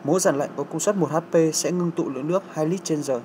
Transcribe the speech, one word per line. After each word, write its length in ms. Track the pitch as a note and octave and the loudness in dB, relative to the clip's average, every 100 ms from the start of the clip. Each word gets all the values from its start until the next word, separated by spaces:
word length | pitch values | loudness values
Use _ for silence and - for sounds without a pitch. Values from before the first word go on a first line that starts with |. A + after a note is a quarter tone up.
Mỗi 160 | C#3 F3+ | 2 4
dàn 180 | F#3 C#3+ | 4 2
lạnh 120 | C#3 - | -2 -6
có 80 | |
công 160 | C#3+ D#3+ | -6 -2
suất 160 | G3+ G3+ | 0 2
một 160 | C#3+ | 2
H 60 | D#3 E3+ | 0 2
P 40 | E3+ D#3+ | 4 4
sẽ 180 | D3+ D3 | 2 -2
ngưng 200 | F3+ F3 | 0 0
tụ 180 | E3 E3 | -2 -4
lượng 180 | C3 D3 | -4 -2
nước 160 | F#3 F#3+ | -2 -2
hai 140 | - D#3 | -4 -2
lít 180 | F#3+ | -2
trên 200 | - D3+ | -2 -2
giờ. 180 | C#3+ B2+ | 0 -4